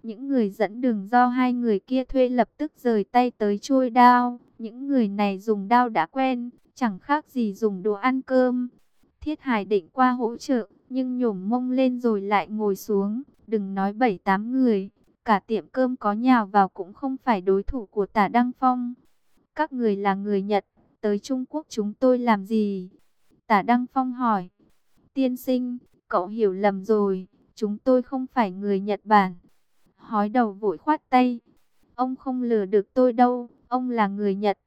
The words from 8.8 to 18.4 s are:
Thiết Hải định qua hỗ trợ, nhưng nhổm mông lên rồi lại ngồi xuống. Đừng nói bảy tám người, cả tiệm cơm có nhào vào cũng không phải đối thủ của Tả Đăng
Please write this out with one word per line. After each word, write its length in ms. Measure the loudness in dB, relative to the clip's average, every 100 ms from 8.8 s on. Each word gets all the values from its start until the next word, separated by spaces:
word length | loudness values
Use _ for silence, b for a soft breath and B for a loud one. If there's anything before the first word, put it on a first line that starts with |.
| _ _ _ _
Thiết 220 | -10 -8
Hải 240 | -2 -2 0
định 240 | -2 -2
qua 180 | 0 2
hỗ 260 | 2 -4 -6
trợ, 300 | -2 -2 -2 _ _
nhưng 280 | -6 -4 -2
nhổm 320 | -2 -2 -2
mông 220 | -2 -2
lên 280 | 0 0 0
rồi 220 | -2 -2
lại 260 | 0 -2 -2
ngồi 280 | -4 -2 -4
xuống. 460 | -2 -2 0 -4 -10 _ -6
Đừng 260 | -4 -4
nói 200 | -4 -4
bảy 240 | 0 -2 0
tám 340 | 0 0 0
người, 380 | 0 2 2 -2 _ _ _ 0
cả 140 | 0 _
tiệm 200 | -4 -4
cơm 280 | -2 -2 0
có 180 | -2
nhào 320 | 0 2 2 4
vào 240 | 2 2
cũng 240 | -2 -14
không 240 | -8 -8 -6
phải 180 | -2 0
đối 220 | 2 0
thủ 220 | 0 -6 -6
của 200 | -6 -4
Tả 220 | 0 2
Đăng 240 | 2